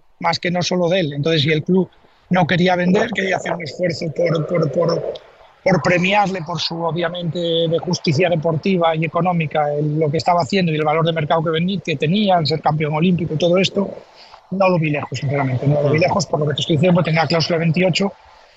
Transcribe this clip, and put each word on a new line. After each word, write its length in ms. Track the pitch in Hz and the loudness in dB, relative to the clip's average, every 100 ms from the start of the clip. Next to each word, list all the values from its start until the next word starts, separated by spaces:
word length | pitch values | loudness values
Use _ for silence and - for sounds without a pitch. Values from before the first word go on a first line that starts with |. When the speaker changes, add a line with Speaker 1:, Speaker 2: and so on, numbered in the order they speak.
| _ - | _ -6
Speaker 1:
más 200 | 170 165 | -4 -2
que 120 | 180 | -2
no 100 | 180 | -2
solo 260 | - 185 170 | -2 0 2
de 100 | 190 | 0
él. 140 | 147 | 0
Entonces, 280 | 143 156 165 | -2 0 0
si 100 | 143 | 0
el 120 | 156 | 0
club 260 | 165 185 175 _ - _ - | 2 0 0 _ -20 _ -2
no 180 | 180 160 | 0 2
quería 280 | 180 180 | 2 2
vender, 340 | 180 180 185 226 | 2 2 2 0
quería 260 | - 190 180 | -2 -2 -4
hacer 160 | - | -4
un 80 | 175 | -6
esfuerzo 420 | 156 - 180 - 170 | -8 -4 -4 -2 -6
por, 320 | 160 170 160 151 | -2 0 0 -2
por, 240 | 175 156 | -2 0
por, 420 | 170 165 - - - - - - _ | 0 0 -2 -4 -10 -16 -20 -20 _
por 180 | 190 185 | 0 0
premiarle 580 | 185 180 185 208 196 190 | 2 0 2 2 0 -2
por 180 | 160 165 | -8 -6
su, 220 | - 170 | -6 -4
obviamente, 560 | 170 170 170 175 175 175 | -4 -2 -4 -4 -6 -4
de 400 | 170 165 165 160 | -2 0 0 -2
justicia 500 | 180 170 175 143 180 | -2 -2 0 2 2
deportiva 640 | 165 165 156 202 185 165 | 0 0 -2 0 2 0
y 80 | 160 | 0
económica, 680 | 160 170 180 170 151 156 147 | -2 0 0 0 0 -2 0
el, 260 | 147 151 151 | -2 -2 0
lo 100 | 151 | 0
que 80 | 151 | 0
estaba 240 | - 175 | 2 0
haciendo 300 | 160 196 175 | 2 0 0
y 40 | |
el 80 | 156 | 0
valor 200 | 151 160 | 0 2
de 60 | 165 | 0
mercado 300 | 160 151 165 | 0 0 0
que 60 | 165 | 0
vení-, 320 | 160 180 196 | -2 -2 -4
que 140 | - 147 | -4 -2
tenía, 400 | 156 202 202 180 | 0 2 2 2
el 100 | 143 | 2
ser 140 | 156 | 0
campeón 320 | 156 151 151 | 0 0 -2
olímpico 400 | 151 185 170 160 | 2 2 2 -2
y 40 | 156 | 0
todo 200 | 175 180 | 2 4
esto, 360 | 170 202 190 - - - - - - | 2 -2 -4 -8 -20 -20 -20 -20 -8
no 180 | 190 185 | 0 2
lo 100 | 175 | 2
vi 100 | 156 | 0
lejos, 280 | 143 - 120 | -2 -4 -6
sinceramente, 480 | 135 139 135 127 139 | -2 0 0 0 2
no 140 | 147 | 2
lo 100 | 143 | 2
vi 60 | 156 | 2
Speaker 2:
Hmm. 40 | |
Speaker 1:
lejos, 220 | 175 202 | 2 0
por 140 | - 156 | -2 -2
lo 80 | 151 | -2
que 80 | |
te 60 | 135 | -2
estoy 160 | - 156 | 0 2
diciendo, 180 | 180 | 4
porque 140 | 175 160 | 4 2
tenía 120 | 160 | 0
la 40 | 151 | 0
cláusula 320 | 165 156 165 | 0 0 0
veintiocho, 540 | 165 165 185 - 196 - - - - | 0 2 0 0 -2 -6 -20 -20 -20